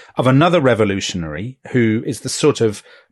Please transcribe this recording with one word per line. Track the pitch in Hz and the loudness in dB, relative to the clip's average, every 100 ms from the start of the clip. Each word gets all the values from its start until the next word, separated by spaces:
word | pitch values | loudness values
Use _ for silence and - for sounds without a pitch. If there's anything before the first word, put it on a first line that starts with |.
| - - | -14 -2
of | 127 | 2
another | 135 175 170 | 4 4 4
revolutionary | 131 110 104 98 - 92 80 76 113 131 - | 2 2 2 0 -4 -8 -8 -8 -12 -14 -4
who | 127 113 110 | 0 2 0
is | 147 123 | -4 -8
the | 131 | -8
sort | - 151 - | 0 0 2
of | 113 104 - - _ | -2 -2 -16 -20 _